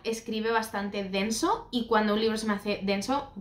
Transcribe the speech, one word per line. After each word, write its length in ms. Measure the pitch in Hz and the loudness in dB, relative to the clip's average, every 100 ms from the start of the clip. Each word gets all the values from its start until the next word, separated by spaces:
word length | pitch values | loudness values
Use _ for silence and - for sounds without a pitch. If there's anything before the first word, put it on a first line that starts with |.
escribe 480 | 226 226 - 220 220 | -6 -6 -4 -2 0
bastante 540 | 226 220 202 202 202 196 | 0 0 -4 -4 -4 -2
denso 640 | 190 208 226 339 453 - | 0 0 2 2 0 0
y 160 | 247 226 | -4 2
cuando 280 | 220 214 208 | 4 4 4
un 40 | |
libro 180 | 226 220 | 2 0
se 100 | 220 | 0
me 60 | |
hace 280 | 202 208 202 | -2 0 -2
denso, 480 | 196 196 202 269 - - | 0 0 0 -2 -2 -12